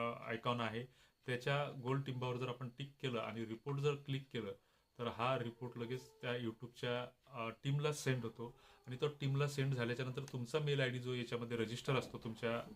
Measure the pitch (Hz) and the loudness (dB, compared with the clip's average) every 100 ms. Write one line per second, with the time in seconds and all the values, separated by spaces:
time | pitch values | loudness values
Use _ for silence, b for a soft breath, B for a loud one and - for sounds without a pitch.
0 | 117 120 113 113 127 120 113 113 131 B | 0 -2 -4 -2 0 0 0 -2 -6 B
1 | B B - 123 143 143 143 135 120 139 | B B -4 -2 2 2 2 -2 0 0
2 | 139 127 127 123 127 120 127 - 139 - | 0 -2 0 0 -2 -4 -6 -6 -10 -4
3 | 135 113 110 110 110 110 143 139 147 143 | -2 0 -2 -4 -4 -6 -4 2 2 2
4 | 143 135 135 123 101 95 b b b - | 0 -2 -2 -4 -4 -6 b b b -4
5 | 117 107 123 113 120 113 123 120 117 127 | -4 2 2 2 0 -4 -8 -6 -4 -4
6 | - - 127 123 117 110 120 - 123 120 | -8 -6 -2 0 0 -4 -8 -4 0 0
7 | 123 - - 127 113 - 139 143 151 147 | -2 -10 -12 -6 -4 -2 0 2 2 0
8 | 135 131 113 - 117 - B B - 127 | 2 2 0 -6 -10 -10 B B -10 0
9 | 147 143 139 139 143 143 135 127 117 123 | 0 2 2 4 4 4 2 2 2 2
10 | 131 127 135 127 120 156 147 139 131 127 | 0 -2 -4 -4 0 2 4 4 4 2
11 | 123 127 117 117 117 117 110 120 - 131 | -2 -2 0 -2 0 0 0 0 2 2
12 | - 117 120 113 117 117 - | 2 -4 -6 -2 0 0 -2